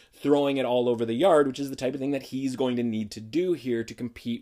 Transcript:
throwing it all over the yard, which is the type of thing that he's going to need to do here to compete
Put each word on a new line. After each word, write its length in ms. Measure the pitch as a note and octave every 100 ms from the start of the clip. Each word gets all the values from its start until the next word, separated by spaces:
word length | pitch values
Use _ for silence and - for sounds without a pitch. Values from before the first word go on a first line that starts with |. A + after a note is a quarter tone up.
| _
throwing 420 | - C#3+ C#3+ C#3+ C#3
it 80 |
all 240 | B2+ B2 B2
over 160 | A#2
the 80 | A#2
yard, 340 | A#2 F#3 D#3 C#3+
which 140 | B2+
is 80 | C#3
the 80 | C#3+
type 160 | C3
of 80 | C#3
thing 120 | C3+
that 100 | C#3+
he's 340 | C3+ C3 C3+ B2+
going 200 | B2+ B2
to 60 |
need 280 | A#2+ A2 G#2+
to 100 | -
do 320 | A2 D3 F3+
here 320 | D#3+ B2+ A#2
to 80 | A2
compete 480 | - B2 - A#2+ A#2